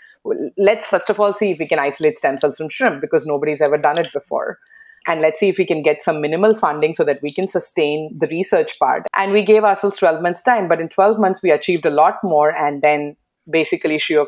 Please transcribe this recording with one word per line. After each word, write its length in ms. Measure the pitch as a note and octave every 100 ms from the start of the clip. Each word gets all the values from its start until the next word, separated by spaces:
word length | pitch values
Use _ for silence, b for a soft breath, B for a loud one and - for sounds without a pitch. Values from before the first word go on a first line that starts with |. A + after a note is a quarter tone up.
| b b A2+ G#2+ C#3+ -
Let's 300 | G3+ A3+ -
first 220 | F3+ -
of 100 | G3+
all 140 | G3+
see 180 | G3 G3+
if 80 | E3
we 80 | D3+
can 120 | D#3
isolate 380 | C#3+ - D#3 D#3
stem 200 | C#3 C#3
cells 180 | D3 C3
from 120 | D#3
shrimp 320 | - B3 C#3
because 240 | D3 D#3+ D#3
nobody's 340 | C#3+ D3+ D3
ever 160 | D3 D3+
done 200 | D3+ E3
it 160 | D#3+
before. 440 | C#3+ - - - F#3 b b b b -
And 140 | D#3+
let's 180 | D#3+ D#3
see 80 | G3+
if 80 | F3+
we 80 | F3
can 180 | D#3+
get 180 | D3+ D3+
some 200 | - D3+
minimal 340 | D3 E3 G#3+ G#3+
funding 380 | E3 D3+ D#3
so 100 | D#3+
that 180 | D3 C#3
we 80 | D3
can 160 | F#3 F#3+
sustain 640 | F3+ - - D3 D3+ D#3 -
the 100 | D#3
research 500 | E3 F#3+ F3 D#3 -
part." 260 | C3 C3+ - -
And 160 | G3
we 100 | G#3
gave 200 | G3 G#3+
ourselves 340 | G#3 G3 G3+ -
twelve 240 | F3+ D#3+
months 200 | F3 F3
time, 240 | B3+ A#3 F3+
but 120 | E3
in 80 | E3
twelve 280 | - G3 A3
months, 220 | F#3+ F#3+
we 100 | F3+
achieved 340 | D3 - E3+ D#3+
a 40 |
lot 260 | D3 E3+ -
more. 280 | F#3+ D3+ D3+ E3
And 240 | D3 C#3+
then 340 | D3 D3 D3 D3+ _ _ D#3+
basically 480 | D#3+ D3+ E3+ D#3+ D#3
Shiok 300 | - D3+